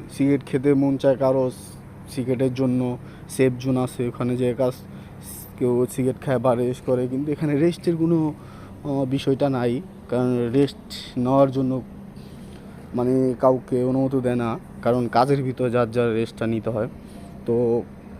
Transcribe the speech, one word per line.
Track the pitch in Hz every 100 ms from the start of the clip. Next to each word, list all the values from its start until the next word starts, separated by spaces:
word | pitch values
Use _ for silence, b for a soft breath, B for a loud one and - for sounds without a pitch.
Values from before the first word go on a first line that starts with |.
| -
সিগারেট | - 139 139 -
খেতে | 139 143
মন | 139 139 135
চায় | 139 127
কারো, | 131 135 127 113 - - - - -
সিগারেটের | - 123 123 135
জন্য | 127 131 127 123 123 B B B
সেফ | - 131 123
জোন | 131 127
আছে, | 127 - 120
ওখানে | - 123 123
যে | 123 120
কাজ, | 127 - - B B B - - - -
কেউ | 123 120 123
সিগারেট | - 127 123
খায় | 143 123
বা | 127
রেস্ট | 120 123 123 -
করে, | 123 127
কিন্তু | 131 147
এখানে | 143 156 139
রেস্টের | 170 170 180 165
কোনো, | 165 165 156
আহ, | 143 B B B B 147 139 131
বিষয়টা | 131 - 135 143
নাই, | 127 120 127 185 - -
কারণ | 123 123 120 120
রেস্ট | 135 143 - - - - 127
নেওয়ার | 123 135 139
জন্য | 131 131 131 101 - - - B B B B B B B
মানে | 117 123 131 131 117
কাউকে | 131 131 - 123
অনুমতি | 127 131 135 135
দেয় | 123 120
না, | 117 113 - -
কারণ | 120 123 117
কাজের | 117 135 143
ভিতরে | 131 120 127
যার | 120 113
যার | 117 120
রেস্টটা | 110 113 - 113
নিতে | 113 110
হয়। | 113 117 - B B B B -
তো | 117 120 117 98 - - -